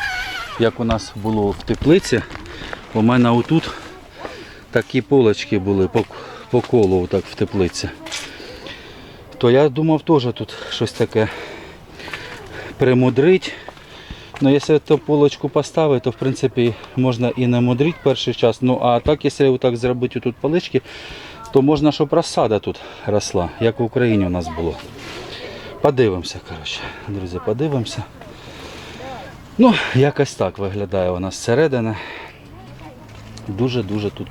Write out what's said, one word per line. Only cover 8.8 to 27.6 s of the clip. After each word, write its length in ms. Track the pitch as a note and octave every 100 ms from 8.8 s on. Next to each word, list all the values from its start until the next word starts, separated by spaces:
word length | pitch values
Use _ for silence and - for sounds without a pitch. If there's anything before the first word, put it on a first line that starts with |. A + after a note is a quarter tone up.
| - - - - - -
То 140 | B2
я 180 | C3 D3
думав 320 | B2+ D#3+ D3+
теж 220 | - D3+ B2
тут 200 | - A2 - -
щось 200 | - A#2
таке 340 | - A2+ A2 G#2+ - - - - - - - - - - - - - - -
примудрить. 760 | B2+ B2+ B2+ B2 D#3 F#3+ - - - - - - - - - -
Ну, 80 | C3+
якщо 300 | C#3+ - D3+
ту 180 | - D3
полочку 520 | - D3 D3 - C#3+
поставити, 540 | D3+ C#3+ - D#3 B2+
то 60 | C3
в 40 |
принципі 600 | - C3+ B2+ C3 B2 A#2+ A2 - -
можна 360 | B2+ A#2 B2 B2+
і 120 | B2
не 140 | A#2+
мудрить 340 | B2 B2 D3+ -
перший 300 | C#3 B2 -
час. 280 | A#2 A#2 G#2+
Ну, 180 | B2+ B2+
а 160 | A#2+ A#2+
так, 260 | - D3+ C#3+
якщо 280 | - C#3
отак 240 | B2+ C3 A#2+
зробити 420 | B2 B2 B2 B2+
тут 160 | B2 -
палички, 460 | C#3 E3+ - C3 - - - - - - -
то 80 | C#3
можна, 300 | C#3 D3+ D3+
щоб 220 | - D3+
розсада 460 | E3 D#3+ - B2 G#2
тут 200 | - - - - -
росла, 440 | G#2 - G2 E2+ -
як 200 | A2+ A2+
в 40 |
Україні 420 | A#2 B2+ A#2+ G#2+ F#2
у 40 |
нас 180 | F2+ E2 D#2+
було. 180 | E2+ D#2 - - - - - - - - - -
Подивимося, 580 | D3 C3 A2+ F2+ E2 F2+ -
коротше, 300 | D#2+ D2+ - - - -
друзі, 320 | G2 F#2 F2+ -
подивимося. 580 | A2+